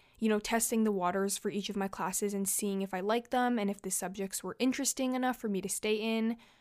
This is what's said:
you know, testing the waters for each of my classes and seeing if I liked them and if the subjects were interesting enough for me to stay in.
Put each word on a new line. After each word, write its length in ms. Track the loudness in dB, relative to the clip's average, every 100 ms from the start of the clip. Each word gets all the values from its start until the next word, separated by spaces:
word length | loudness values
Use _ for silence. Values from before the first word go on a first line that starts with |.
| _ -2
you 120 | 2
know, 80 | 2
testing 460 | 2 0 2 2
the 80 | 2
waters 440 | 2 2 2 0 0
for 140 | -2
each 180 | -2 -2
of 80 | -2
my 120 | -4
classes 440 | -2 -4 0 -2
and 160 | 0 0
seeing 320 | 0 0 -2
if 140 | -2
I 60 | -2
liked 300 | 0 0 0
them 280 | 0 2 2
and 100 | 0
if 140 | -2
the 80 | -4
subjects 520 | -4 -4 -4 -4 -4
were 140 | -6 0
interesting 560 | 0 2 0 0 0
enough 220 | 0 0 0
for 140 | -2
me 100 | -2
to 80 | -2
stay 280 | -2 0 0
in. 420 | 2 0 0 -2 -10 _